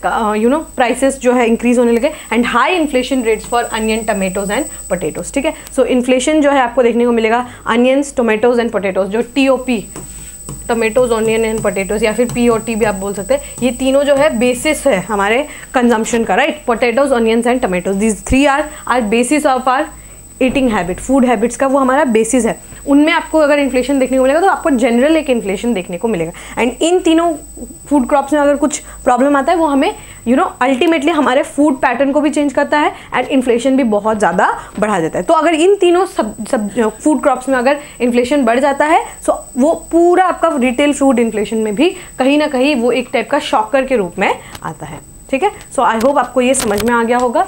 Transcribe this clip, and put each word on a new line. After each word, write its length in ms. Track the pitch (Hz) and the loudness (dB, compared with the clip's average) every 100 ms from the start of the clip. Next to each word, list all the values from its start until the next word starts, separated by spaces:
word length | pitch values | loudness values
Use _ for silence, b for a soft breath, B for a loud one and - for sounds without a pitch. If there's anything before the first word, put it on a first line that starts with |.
| 277 | -2
अ, 40 | - 214 | -2 -2
you 160 | 214 233 | 0 0
know, 100 | 294 320 - | 0 -4 -2
प्राइसेस 440 | 240 247 269 269 | 0 2 0 0
जो 140 | 247 | 0
है 140 | 247 233 | 2 2
इंक्रीज 300 | 226 240 240 | 2 2 2
होने 120 | 240 | 4
लगे। 200 | 233 269 311 B | 2 0 -4 B
And 120 | 226 240 233 | 0 2 2
high 160 | 269 370 | 2 0
inflation 440 | 311 254 247 262 226 | 0 -2 -2 -2 0
rates 200 | 220 - | -2 -2
for 100 | 240 233 226 | -4 -2 -4
onion, 240 | 220 220 220 | -2 -2 -2
tomatoes 420 | 202 190 196 190 214 | -2 -2 -4 -4 -4
and 340 | 311 - - | -4 -10 -6
potatoes, 420 | 185 170 151 175 | -4 -4 -6 -4
ठीक 120 | 277 302 | -2 -2
है। 80 | 302 B - | -6 B -2
So 80 | 247 | 0
इन्फ्लेशन 560 | 254 247 254 254 311 | 2 2 0 2 2
जो 100 | 285 | 4
है 100 | 277 | 2
आपको 220 | 240 247 | 0 2
देखने 220 | 233 233 240 | 2 2 2
को 60 | |
मिलेगा 340 | 233 220 233 247 B - | 2 2 0 -4 B -2
onions, 420 | 226 247 269 285 - | 2 2 2 0 -2
tomatoes 400 | 226 214 240 240 | 0 2 2 2
and 80 | 226 | 0
potatoes, 340 | 214 196 190 196 | -2 -2 -2 -2
जो 160 | 214 233 - | -2 -4 0
टीओपी, 480 | 269 254 254 233 - - B B B B - - - | 2 0 0 -4 -6 -14 B B B B -16 -14 -6
tomatoes, 440 | 233 226 220 247 226 | -2 0 0 0 0
onion 280 | 220 220 226 | 0 0 -2
and 120 | 220 208 | -2 -2
potatoes, 360 | 190 196 214 | -2 -4 0
या 100 | 220 | -2
फिर 200 | 208 240 | 0 -2
पीओटी 420 | 240 240 226 220 220 | 2 2 0 -2 -2
भी 100 | 220 | -2
आप 100 | 196 | -2
बोल 180 | 196 | -6
सकते 200 | 202 185 | -6 -2
हैं, 80 | 277 B B | -4 B B
ये 80 | 240 | -4
तीनों 320 | 247 262 269 | 0 0 2
जो 120 | 285 277 | 2 2
है 140 | 302 240 | 2 2
बेसिस 460 | 247 247 311 302 285 | 0 0 -2 0 0
है 120 | 196 - | 0 -2
हमारे 400 | 208 196 233 294 B B | -2 0 0 -2 B B
कंजम्पशन 500 | 262 240 220 226 233 | 0 2 2 0 -2
का, 120 | 226 196 | 0 0
राइट? 260 | 302 - - | 0 -2 -4
Potatoes, 480 | 226 247 226 277 254 | 0 0 2 2 2
onions 300 | 226 226 233 | 2 0 0
and 120 | 247 240 | 0 0
tomatoes, 320 | 180 190 196 | -2 -2 0
these 180 | 220 202 - | 0 -2 0
three 160 | 262 285 | 2 2
are, 140 | 277 302 B B | 2 -4 B B
are 100 | 247 214 226 | -2 0 0
basis 340 | 247 302 294 262 | 2 0 2 0
of 120 | 254 | 0
our 160 | 262 311 B B B B - | -2 -2 B B B B -2
eating 280 | 254 277 262 | 0 2 0
हैबिट, 300 | 208 175 180 | 0 -2 -6
food 260 | - 269 247 | 0 2 2
habits 320 | 226 233 - | 2 0 -2
का 100 | 269 | 0
वो 120 | 277 | 0
हमारा 240 | 262 262 302 220 | 2 2 2 2
basis 280 | 220 262 226 | 2 0 0
है, 140 | - B B - | -4 B B 0
उनमें 240 | 285 302 | 4 4
आपको 260 | 330 320 320 | 2 0 2
अगर 200 | 294 294 | 2 2
inflation 400 | 277 254 240 277 | 2 -2 0 0
देखने 180 | 262 262 | 0 2
को 60 | |
मिलेगा 160 | 262 302 | 2 2
तो 60 | 381 | 2
आपको 220 | 302 330 | 0 0
general 480 | 262 240 233 277 320 | 2 2 2 4 2
एक 120 | 285 | 2
inflation 440 | 240 202 190 240 | -2 -2 -4 -2
देखने 240 | 226 180 175 | -4 -4 -6
को 100 | 233 | -4
मिलेगा। 240 | 190 165 B B B | -2 -4 B B B
And 200 | 233 247 | -2 0
इन 180 | 320 359 | 0 2
तीनों 340 | 339 320 339 294 - - 240 - - | 2 2 2 -2 -10 -16 -16 -16 -2
food 180 | 285 240 | 0 2
crops 240 | 294 277 | 0 0
में 60 | 294 | 2
अगर 160 | 285 285 | 2 2
कुछ 240 | 294 - B B | 0 -4 B B
problem 320 | - 247 277 285 | 0 2 2 2
आता 140 | 269 | 2
है 60 | 349 | 2
वो 100 | 320 | 2
हमें, 260 | 277 320 - B B - | 2 0 -4 B B 0
you 100 | 269 | 2
know, 100 | 359 - | 2 0
ultimately 500 | 254 262 349 330 277 320 | 0 2 2 2 2 2
हमारे 280 | 247 254 | 2 2
food 320 | 311 - 302 262 | 0 0 0 2
pattern 300 | 277 247 277 | -2 0 0
को 100 | 285 | 2
भी 80 | 294 | 0
change 240 | 302 294 | 0 0
करता 260 | 302 285 302 | 0 0 0
है 120 | 320 B B - | 0 B B -4
and 100 | 254 | 0
inflation 460 | 269 254 240 269 269 | 0 2 0 2 2
भी 60 | |
बहुत 360 | 254 208 208 220 | 2 0 0 0
ज़्यादा 320 | 196 180 277 - B - | 0 2 0 -2 B -4
बढ़ा 200 | 208 196 | -2 0
देता 200 | 160 151 | -2 -4
है। 40 | 185 | 0
तो 80 | |
अगर 200 | 320 311 | 2 2
इन 220 | 320 349 403 | 2 4 4
तीनों 240 | 359 349 370 | 4 2 0
सब, 300 | - 220 - 214 | -2 -6 -6 -4
सब 240 | 214 208 247 220 - | -4 -2 -2 -2 0
food 180 | 302 285 | 0 2
crops 260 | 285 254 - | 2 0 -2
में 80 | 262 | 0
अगर 220 | 240 285 B B | 0 0 B B
inflation 440 | 247 240 240 294 233 | 0 0 0 2 2
बढ़ 140 | 240 | 2
जाता 260 | 277 269 196 | 2 2 2
है 200 | 359 480 B - | 2 0 B -4
so 100 | - - 262 | -4 -4 0
वो 160 | 285 330 - | 0 0 0
पूरा 340 | 330 349 349 370 | 2 4 4 2
आपका 300 | - 330 294 | 0 -2 0
retail 340 | 247 247 294 | 0 2 0
food 260 | 285 269 240 | 2 2 2
inflation 380 | 226 214 - 226 | 0 -2 -4 -2
में 160 | 214 202 | -2 0
भी 140 | 330 381 B - | 0 0 B -2
कहीं 180 | 262 294 | 2 2
ना 100 | 302 | 0
कहीं 280 | 269 269 285 | 0 0 2
वो 160 | 240 | 0
एक 180 | - 254 | 0 -2
type 160 | 240 226 | -4 -2
का 80 | 285 | -4
shocker 460 | - 254 - 269 262 | 0 -2 0 -2 0
के 100 | 254 | 0
रूप 220 | 180 - | -2 -2
में 100 | 208 480 B B | -2 -2 B B
आता 220 | - 160 147 | -12 -12 -14
है, 140 | 156 - - - | -16 -18 -20 -6
ठीक 120 | 269 | -2
है। 80 | 381 403 B - | -2 -4 B -2
So 100 | 240 | 0
I 140 | 226 240 | 2 2
hope 120 | 285 | 2
आपको 240 | 254 262 | 0 0
ये 120 | 247 | 0
समझ 300 | 247 226 202 | 0 0 -2
में 100 | 220 | 0
आ 100 | 240 | 0
गया 140 | 226 240 | 0 0
होगा। 300 | 247 269 | 0 0